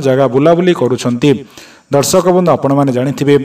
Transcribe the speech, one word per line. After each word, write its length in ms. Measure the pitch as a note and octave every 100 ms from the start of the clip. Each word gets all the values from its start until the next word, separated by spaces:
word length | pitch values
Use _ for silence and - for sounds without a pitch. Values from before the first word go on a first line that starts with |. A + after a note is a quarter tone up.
ଜାଗା 240 | C3+ C3 C3+
ବୁଲାବୁଲି 400 | B2 D3+ E3+ F3+
କରୁଛନ୍ତି। 580 | E3+ B2 B2 B2 A#2+ D3 B2 C3+ - - - -
ଦର୍ଶକ 400 | C#3+ C3+ F#3+ F3
ବନ୍ଧୁ, 180 | F3+ F3
ଆପଣମାନେ 400 | C#3+ C#3 C#3 C#3 B2
ଜାଣିଥିବେ, 380 | C3 C3 C#3+ C#3+